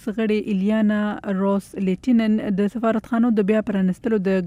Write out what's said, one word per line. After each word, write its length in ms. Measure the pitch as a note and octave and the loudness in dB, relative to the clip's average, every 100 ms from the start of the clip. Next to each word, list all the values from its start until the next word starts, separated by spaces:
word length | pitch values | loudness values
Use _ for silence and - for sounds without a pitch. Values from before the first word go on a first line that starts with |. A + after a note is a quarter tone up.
| - G#3 | -8 -4
غړي 200 | A3 G#3+ G#3 | -2 -2 -2
الیانا 480 | F#3+ G3+ A3 G#3 G#3 G#3 - - F#3+ | -2 0 2 2 0 -2 -4 -4 -2
روس 260 | G3 G3 - - F#3+ | 0 0 -4 -4 -2
لیټینن 520 | F#3 - A#3 A3 A3 G#3+ F#3+ | -2 2 2 4 0 0 0
د 100 | G#3 A3+ | -2 0
سفارتخانو 560 | A3+ A3 - A#3 A#3+ A3 | 0 -2 -2 0 2 2
د 60 | G3 | 2
بیا 100 | G#3+ G#3+ | 0 0
پرانستلو 520 | G3+ F#3 F3+ A3+ A3 F#3+ | 0 0 -2 -2 0 0
د 100 | F#3+ | 0